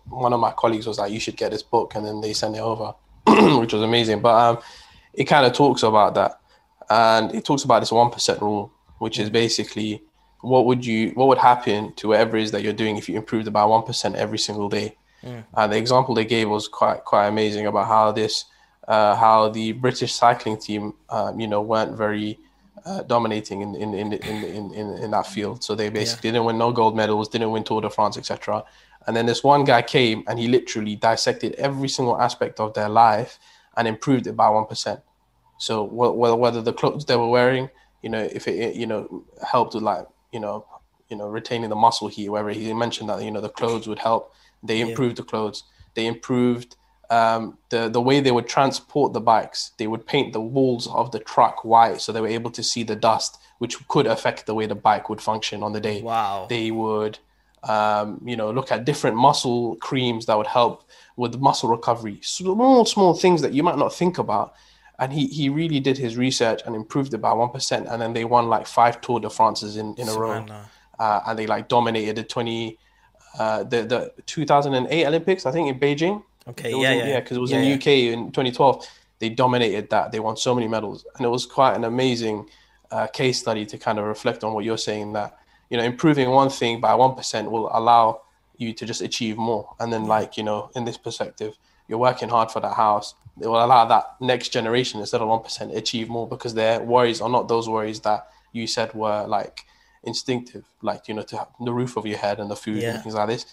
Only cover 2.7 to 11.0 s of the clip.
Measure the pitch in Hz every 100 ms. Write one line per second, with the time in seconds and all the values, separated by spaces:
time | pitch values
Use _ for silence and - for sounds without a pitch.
2.7 | 110 104 - _ - - 220 190 135 113
3.7 | 107 110 120 110 104 120 113 120 117 -
4.7 | - - - _ - 135 151 127 120 143
5.7 | 123 113 107 98 101 95 - _ _ _
6.7 | - - 110 113 113 107 110 - 139 139
7.7 | 113 110 113 120 - - - 104 104 101
8.7 | _ _ - 110 110 104 117 117 - 104
9.7 | 107 107 104 _ _ _ _ 123 127 120
10.7 | 131 123 110